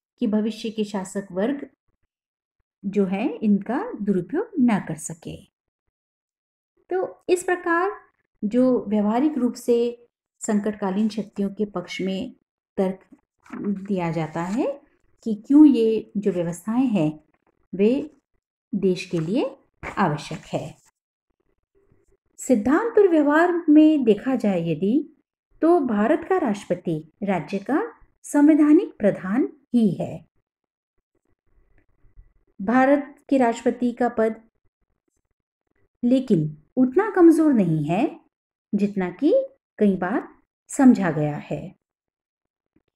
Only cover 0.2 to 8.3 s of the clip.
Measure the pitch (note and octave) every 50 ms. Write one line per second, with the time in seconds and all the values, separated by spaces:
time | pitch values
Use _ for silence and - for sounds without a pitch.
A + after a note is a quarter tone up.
0.2 | B3 G#3 G#3 G#3+ G#3 A#3 - - - A3+ G#3 A3 G#3+ G#3 - G3 F#3 - - G3+
1.2 | G3 - F3 F#3 G3+ B3 C#4+ C#4+ - - _ _ _ _ _ _ _ _ _ _
2.2 | _ _ _ _ _ _ _ _ _ _ _ _ - G3 F#3 G#3 G3 F3+ G3 G3
3.2 | A#3 F4 A#4+ - A#3+ G#3+ G3+ G3 - - A3+ D#4 G#4+ B4 G4 A3+ G3+ G3+ F#3+ F3+
4.2 | F3 - - E4+ A#4+ - - D#4+ B3 A#3+ G#3+ F3 - - D#3 D3+ - - D#3+ -
5.2 | - - D#3 - - _ _ _ _ _ _ _ _ _ _ _ _ _ _ _
6.2 | _ _ _ _ _ _ _ _ _ _ _ _ _ - F4 F#4+ F4+ - - _
7.2 | _ - F4+ F4+ - - F4+ F4 - F4 E4 E4+ F#4 G4+ G#4 - _ _ _ _
8.2 | _ _